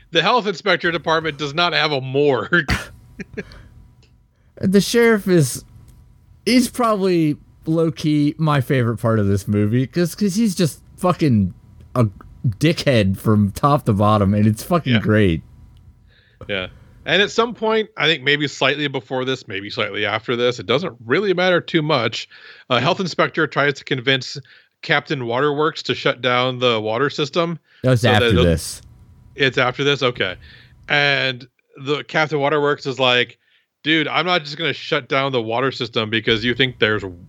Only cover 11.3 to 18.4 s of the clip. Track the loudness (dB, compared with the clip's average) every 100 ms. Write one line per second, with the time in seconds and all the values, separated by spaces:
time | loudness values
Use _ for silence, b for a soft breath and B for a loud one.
11.3 | 2 2 -4 -18 -20 -8 0 0 -2 -18
12.3 | -6 -6 0 0 0 2 2 2 0 2
13.3 | 2 2 0 2 2 2 2 4 4 4
14.3 | 4 2 2 0 -2 2 0 2 4 4
15.3 | 2 -4 -20 -20 -20 -20 -20 _ b b
16.3 | b -8 -6 -6 -12 -20 -14 -2 0 2
17.3 | 0 -2 -2 -2 0 -2 -2 0 0 0
18.3 | 0